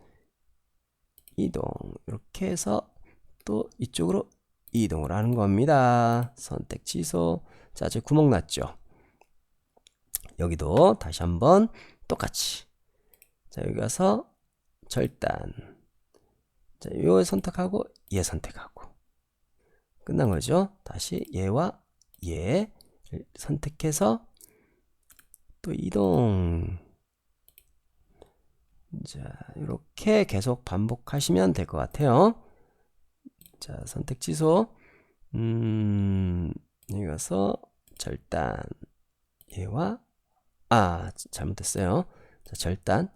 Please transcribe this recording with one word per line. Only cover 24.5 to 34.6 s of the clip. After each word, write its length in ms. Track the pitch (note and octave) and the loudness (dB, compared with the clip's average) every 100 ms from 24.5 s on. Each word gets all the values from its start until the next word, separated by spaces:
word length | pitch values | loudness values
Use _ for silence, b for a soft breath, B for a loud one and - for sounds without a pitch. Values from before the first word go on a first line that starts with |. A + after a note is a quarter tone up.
| b b b b _ _ - _ _ - - | b b b b _ _ -20 _ _ -20 -14
또 100 | - | -8
이동. 1040 | - F3+ G3+ G3 D#3 A#2 F#2+ F2 E2+ E2+ F2+ - _ _ _ _ _ _ _ _ _ _ _ _ b b b b b _ _ _ - - | -6 -2 2 4 4 4 4 2 0 -4 -8 -14 _ _ _ _ _ _ _ _ _ _ _ _ b b b b b _ _ _ -14 -14
자, 140 | C#3+ - - - - | -12 -14 -14 -16 -10
이렇게 680 | D3+ A#2+ - - G#3+ G#3+ G3 | -8 -8 -10 -4 4 4 4
계속 400 | G2 A#2+ A#2+ - | 0 0 -2 -2
반복하시면 880 | F2+ A2 A#2+ - C#3+ C#3+ F3+ F#3+ | -2 -2 -4 -4 -4 2 4 4
될 120 | C#3+ F2 | 2 -4
것 120 | D#2 | -4
같아요. 640 | B1 - D3 B2 G#3 A#3 b b b b b _ _ _ - _ - _ | -4 0 4 6 6 4 b b b b b _ _ _ -20 _ -20 _
자, 220 | - C#3 - | -14 -10 -8
선택 320 | - - C3 | -6 -6 -6
취소. 560 | - D#3 D#3 F3+ | -4 2 4 4